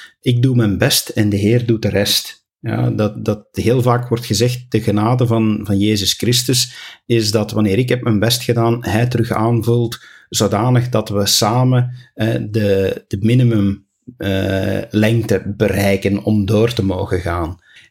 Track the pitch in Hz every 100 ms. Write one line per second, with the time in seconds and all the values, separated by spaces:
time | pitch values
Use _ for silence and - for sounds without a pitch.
0 | - _ 131 120 131 120 110 98 127 -
1 | - - 104 101 104 120 120 113 104 98
2 | 104 - - - _ _ 117 113 123 107
3 | 107 113 107 104 - - 104 127 123 120
4 | 123 117 - 101 123 - - 107 107 101
5 | 110 127 113 113 110 107 101 98 104 104
6 | 95 - 107 123 127 127 - - - -
7 | - 117 104 107 104 107 107 104 123 127
8 | 120 107 110 123 - 117 117 117 - 107
9 | 123 120 110 95 113 117 113 120 117 -
10 | - - _ - 101 101 120 123 123 110
11 | - 101 101 - 104 120 127 123 123 -
12 | - - 110 123 110 110 101 98 95 -
13 | - 98 107 127 120 110 98 98 _ _
14 | - - 98 95 95 95 98 101 101 107
15 | 107 117 107 98 101 98 104 98 98 98
16 | 101 101 107 107 95 107 117 - 98 92
17 | 95 90 90 87 82 90 _ - -